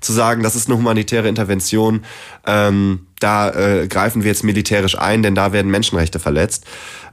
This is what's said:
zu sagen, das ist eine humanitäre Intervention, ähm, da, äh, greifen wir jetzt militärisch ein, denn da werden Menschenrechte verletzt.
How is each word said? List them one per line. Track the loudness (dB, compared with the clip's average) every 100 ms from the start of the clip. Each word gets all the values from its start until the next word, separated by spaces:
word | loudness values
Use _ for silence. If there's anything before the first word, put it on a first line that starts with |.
zu | -4
sagen, | 0 2 2
das | 0
ist | -2 0
eine | 0
humanitäre | 2 0 0 0 0
Intervention, | 0 -2 -2 0 2 2 0 -4 -16 -20 -12
ähm, | -2 2 2 2 2 -2 -6 -4
da, | 0 2 0
äh, | 0 2 2 0
greifen | 0 0 0
wir | 0
jetzt | 0
militärisch | 0 0 0 0 0 0
ein, | 0 2
denn | 2
da | 2 0
werden | 0 0
Menschenrechte | 0 0 0 -2 -2
verletzt. | -2 0 0 -2 -10 -18 -18 -18 -20